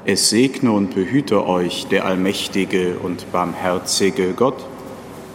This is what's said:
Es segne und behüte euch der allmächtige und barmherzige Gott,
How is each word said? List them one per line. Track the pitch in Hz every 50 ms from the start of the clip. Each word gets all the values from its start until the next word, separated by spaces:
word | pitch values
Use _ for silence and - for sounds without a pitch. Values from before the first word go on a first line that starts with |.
| -
Es | - 98 92 - -
segne | 113 110 127 135 135 - - 123
und | 107 104 98 92 -
behüte | 98 92 87 123 143 143 - 110 101 -
euch | - 92 90 90 87 - - - -
der | 101 98 -
allmächtige | 101 95 90 92 95 101 - - - - 98 95 87 - 95 90 90 87 -
und | - 92 87 85 - -
barmherzige | - 90 90 87 85 - - 92 90 92 - - - - 104 98 87 98 95 90 90
Gott, | - 120 135 139 - - - - - - - - - - - - - - - -